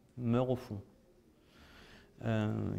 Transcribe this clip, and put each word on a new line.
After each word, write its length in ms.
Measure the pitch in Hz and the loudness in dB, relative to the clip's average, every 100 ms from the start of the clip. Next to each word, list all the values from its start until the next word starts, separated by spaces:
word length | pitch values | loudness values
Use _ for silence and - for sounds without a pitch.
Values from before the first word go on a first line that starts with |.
| _ - | _ -4
meurent 340 | 120 117 127 | 2 2 4
au 40 | 123 | 0
fond. 240 | - 104 - - _ - - _ - - - - - - - - | -4 -10 -12 -20 _ -20 -20 _ -20 -20 -20 -20 -20 -20 -20 -8
Euh, 300 | 113 110 107 107 101 | -2 0 2 0 -2